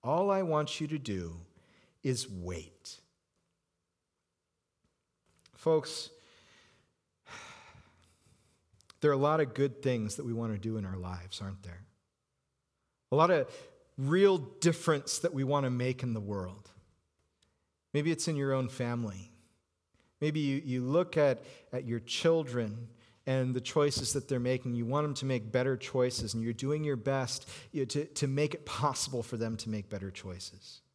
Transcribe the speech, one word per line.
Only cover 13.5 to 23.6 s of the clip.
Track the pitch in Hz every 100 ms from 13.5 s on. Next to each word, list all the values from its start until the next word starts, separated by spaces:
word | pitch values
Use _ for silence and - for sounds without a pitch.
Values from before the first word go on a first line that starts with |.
| - - - _ -
real | 135 175 202 185
difference | 131 - 170 165 - 151 - -
that | -
we | 135
want | 135 143 135
to |
make | 123 127 127
in | 127
the | 113
world. | 101 101 92 98 - - _ _ _ _ _ _ _ _ _ _ _
Maybe | 143 151
it's | 165 170
in | 151
your | 139
own | 135 127
family. | - 120 120 117 92 95 - _ _ _ _ _ _ _ _
Maybe | 151 151
you, | 147 135 139
you | 127
look | 123 156 180 165
at, | 147 123 - - -
at | 127 127
your | 117
children | 110 - 165 165 147 123 113 107 117 - - _ -
and | 131 127
the | 127